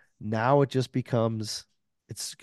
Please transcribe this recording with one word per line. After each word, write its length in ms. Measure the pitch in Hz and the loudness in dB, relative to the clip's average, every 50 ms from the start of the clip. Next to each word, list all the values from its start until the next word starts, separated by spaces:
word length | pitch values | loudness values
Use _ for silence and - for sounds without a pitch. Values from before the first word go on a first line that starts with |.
| _ _ _ - | _ _ _ -12
Now 400 | 123 107 110 110 117 123 139 143 | -8 -4 -2 0 2 4 6 4
it 80 | 143 127 | 4 4
just 220 | - 131 127 - - | 2 -2 -2 -2 -2
becomes, 720 | 131 120 - - 117 113 113 113 110 107 104 - - - _ _ _ _ _ _ _ _ - | -4 -4 0 0 2 2 2 0 -2 -6 -6 -8 -10 -12 _ _ _ _ _ _ _ _ -16
it's 280 | 110 - - - - - | -12 -12 -10 -12 -12 -8